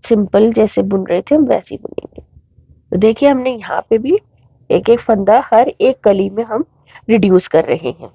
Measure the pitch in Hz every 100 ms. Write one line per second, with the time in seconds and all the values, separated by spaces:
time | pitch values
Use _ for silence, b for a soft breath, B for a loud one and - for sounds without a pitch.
0 | - 220 196 202 220 226 208 - 196 196
1 | 190 175 - 302 262 180 - - - -
2 | - - - _ _ _ _ _ _ 180
3 | 214 226 285 269 254 240 202 262 - 226
4 | 262 392 _ _ _ _ _ 175 190 233
5 | - 214 196 233 277 220 269 - 247 262
6 | 214 196 196 202 226 220 330 _ b b
7 | - 226 190 185 - 160 160 120 - -
8 | 101